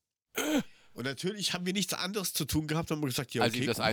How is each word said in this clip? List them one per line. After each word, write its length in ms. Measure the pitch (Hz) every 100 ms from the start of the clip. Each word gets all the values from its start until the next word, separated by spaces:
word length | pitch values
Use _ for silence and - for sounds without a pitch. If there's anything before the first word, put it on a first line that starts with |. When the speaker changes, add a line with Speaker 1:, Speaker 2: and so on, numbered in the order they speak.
| _ _ _ -
Speaker 1:
<gasps> 420 | 302 294 - - - -
Speaker 2:
Und 60 | 127
natürlich 480 | 135 180 208 180
haben 140 | 180 180
wir 60 |
nichts 200 | 196 180
anderes 400 | - 180 208 175
zu 100 | -
tun 220 | 151 151 151
gehabt, 240 | 156 170
haben 120 | 156
wir 40 | 143
gesagt, 260 | 123 127 120
ja, 80 |
Speaker 1:
Als 100 | 120
ihm 60 | 120
Speaker 2:
okay, 80 | 131
Speaker 1:
das 100 | 113
Speaker 2:
gut, 60 | 110